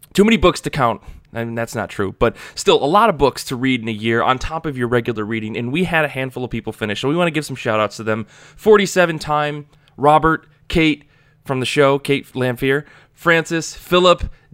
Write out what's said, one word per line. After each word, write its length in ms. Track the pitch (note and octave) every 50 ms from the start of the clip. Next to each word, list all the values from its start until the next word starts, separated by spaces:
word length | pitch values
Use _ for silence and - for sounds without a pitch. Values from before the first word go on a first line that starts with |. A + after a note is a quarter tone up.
| - - -
Too 100 | F#3 G3+
many 120 | A3+ A3+
books 220 | F3 D3+ F3+ - -
to 80 | - D3
count. 320 | - D3 B2+ A#2 G#2 - _ - - - _ _
I 120 | - A2+ A#2
mean, 100 | A#2 A#2
that's 220 | A#2 A#2 - -
not 140 | A#2 G2 -
true, 240 | - - G2+ F#2+ G#2
but 180 | - A#2 A#2 - - - - -
still, 280 | - - G3 E3 - C3
a 20 |
lot 220 | C#3+ F3+ G#3 A#3 A3
of 60 | E3 C3+
books 240 | C#3+ B2+ - - -
to 100 | - C3+
read 280 | A#2+ C3 C3 B2+ A#2+ A2
in 40 |
a 40 | A#2
year 320 | A2 G#2 A2 A#2 A#2 - E2+
on 160 | A2+ B2+ B2+
top 260 | - - D#3 D#3+ -
of 100 | D#3+ C3+
your 120 | B2+ A#2+
regular 360 | A2+ B2 A#2+ A#2 A#2+ A2+ G#2+ G#2
reading, 320 | G#2 A2+ A2 G#2+ G#2+ -
and 140 | - A#2+ B2
we 120 | C3+ F3 F#3
had 200 | - E3+ D#3+ D3+
a 40 |
handful 360 | C#3 C3 C3 C3 C3 - B2+ B2+
of 60 | A2+
people 240 | - A2+ - A#2 G#2+
finish, 280 | - A2+ G#2+ G2+ -
so 60 | -
we 80 | C3+ D3+
wanna 140 | F3 F3+ E3+
give 160 | D3 D#3 D3
some 100 | - C3+
shout-outs 420 | - - B2 G#2+ G#2+ G#2+ G2+ -
to 60 | - G#2+
them. 220 | A2 G#2+ A2+ G#2 - - - - - -
Forty-seven 640 | - - G#3+ G#3+ G3+ G3 - - F#3 F3 E3 D#3+ D#3
Time, 480 | - D#3 D3+ D3+ D3 D3 D3+ D3 D3 _ _ _ _ _ _
Robert, 520 | - C3+ D3 D3+ D3+ C#3+ D#3+ D#3+ - - _ _ _ _ -
Kate 340 | - E3+ D#3+ D#3 D3 - - _ _ _ _ _ _ _ _
from 140 | - C3+ C3
the 80 | B2
show, 320 | - - D3 C#3 C3+ C#3 C#3+
Kate 260 | - - C#3 C3+ - - -
Lamphere, 520 | B2+ B2+ B2+ A#2+ - C#3 C3+ C3+ D3 D3 - - - _ _ _
Francis, 600 | _ - E3+ E3 E3 D#3 - E3+ E3 D#3 - -
Philip, 480 | - - - F3 F3+ F3+ F3+ F3 - - - - - _ _